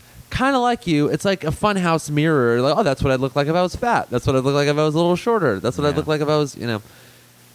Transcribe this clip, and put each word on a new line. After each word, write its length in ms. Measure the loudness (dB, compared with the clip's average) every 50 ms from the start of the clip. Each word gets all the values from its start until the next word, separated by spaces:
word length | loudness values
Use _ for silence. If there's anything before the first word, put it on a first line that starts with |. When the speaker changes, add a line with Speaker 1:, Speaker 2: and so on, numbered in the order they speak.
| -20 -20 -20 -20 -14 -8
Speaker 1:
kinda 260 | -4 -2 0 2 2
like 300 | 2 2 0 -2 -2 -2
you. 200 | 0 0 2 2
It's 180 | 0 0 -2 -2
like 180 | -2 -2 -2 -2
a 80 | -6
funhouse 580 | -4 -2 0 0 0 0 0 0 0 0 -2 -2
mirror. 500 | -2 0 2 2 4 4 4 4 2 2
Like, 140 | 2 2 2
"Oh, 80 | 2 2
that's 200 | 0 0 0 0
what 80 | 0 0
I'd 60 | 2
look 160 | 0 -2 0
like 120 | 0 0
if 60 | 0 0
I 80 | 0
was 140 | 0 -2 -2
fat. 320 | -4 -2 0 0 0 -2 -2
That's 160 | -4 -2 0
what 100 | 0 0
I'd 80 | 2 2
look 120 | 0 0
like 120 | 0 2 0
if 80 | 2
I 60 | 0 0
was 120 | 0 2
a 20 |
little 180 | 2 2 2 0
shorter. 420 | 0 0 0 0 2 2 0 0 0
That's 180 | -2 -2 -2
what 80 | 0 0
I'd 40 | 0
Speaker 2:
Yeah. 60 | 0
Speaker 1:
look 100 | 0 -2
like 140 | -2 -2 -2
if 80 | 0 0
I 80 | 0
was," 180 | 0 0 -2 -6
you 80 | -8 -6
know. 160 | -6 -6 -6 -6 -12 -20 -20 -20 -20 -20 -20 -20 -20 -20 -20 -20 -14